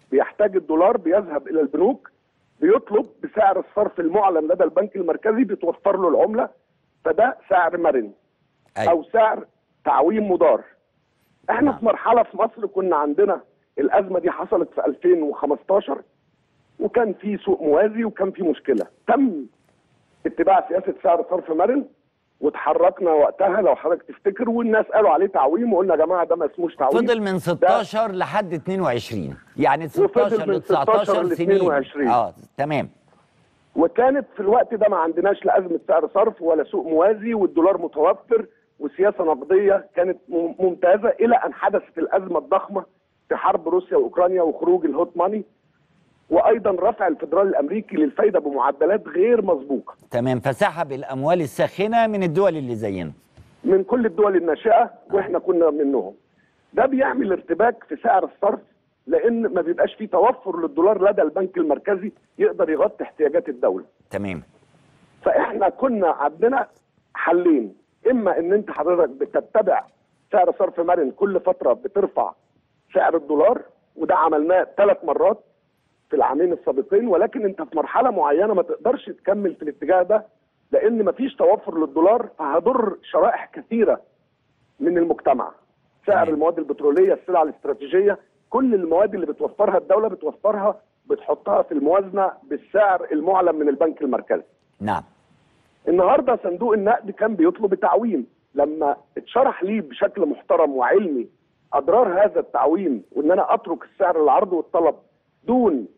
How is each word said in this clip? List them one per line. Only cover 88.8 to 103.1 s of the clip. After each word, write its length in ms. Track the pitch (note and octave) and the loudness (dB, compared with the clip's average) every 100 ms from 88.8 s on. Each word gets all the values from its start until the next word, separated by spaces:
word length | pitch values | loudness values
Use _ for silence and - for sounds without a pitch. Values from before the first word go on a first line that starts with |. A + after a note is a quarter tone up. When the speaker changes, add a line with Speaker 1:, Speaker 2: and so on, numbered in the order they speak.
| E3 E3 G#3 | 0 0 0
Speaker 1:
اللي 120 | F#3+ D3+ | -2 -6
بتوفرها 520 | C#3+ D3+ - G#3 F#3 | -6 -6 -2 0 0
الدولة 300 | D3+ G3 G#3+ | 0 0 0
بتوفرها، 720 | F3+ D3+ - G3+ G#3 G3+ - _ _ - | -4 -8 -4 -4 -2 -2 -4 _ _ -6
بتحطها 560 | D3 - D3 G3 G3+ | -6 -4 -6 -2 -2
في 100 | E3+ | 0
الموازنة 600 | D3+ C#3+ F#3+ F#3+ G3 F#3+ - | -2 0 0 0 -2 -2 -4
بالسعر 640 | - C#3+ _ G3 G3+ F3+ - | -12 -12 _ 0 2 2 -2
المعلن 420 | D#3 E3 F#3 F3+ | -4 0 2 2
من 140 | D#3+ D3 | 2 0
البنك 340 | C3+ E3 - | 0 0 -2
المركزي. 400 | C3 A2 - F#2 - _ _ - | -4 -4 -2 -6 -6 _ _ -10
Speaker 2:
نعم. 220 | G#2 F2 - _ _ _ _ _ _ _ - | -6 -6 -8 _ _ _ _ _ _ _ -2
Speaker 1:
النهاردة 500 | F3+ F#3 C4+ C4 A#3 | 2 4 2 2 -2
صندوق 300 | F#3+ F3 A#3 | -2 -4 -2
النقد 380 | G#3+ G3 A#3+ G3+ | 0 2 -2 -2
كان 240 | - A3 | -4 -4
بيطلب 380 | G#3 E3 - G#3 | 2 2 2 -2
التعويم. 540 | F#3 F#3+ F3+ A#3 D#3+ A2+ _ _ | 0 2 0 0 -4 -6 _ _
لما 420 | C#3 D3 D#3 D3 - _ - | -2 -2 0 -2 -4 _ -16
اتشرح 460 | - A#3+ C4 - | -6 0 0 0
لي 160 | F#3 A3 | -4 -4
بشكل 460 | D#3 A#2+ G3 G3+ D#3 | -6 -4 -4 0 -2
محترم 500 | - - E3+ D3+ C3+ | -4 -2 2 2 2
وعلمي 520 | B2 F#3 G3 C3 A2 _ _ _ _ | 2 2 2 -4 -6 _ _ _ _
أضرار 520 | C3+ C#3 G#3 A#3 F3 | -4 2 2 2 2
هذا 160 | G#3 E3+ | 2 0
التعويم، 600 | - C3 C3+ F3 F3+ A#2 - | -4 0 0 0 -2 -4 -6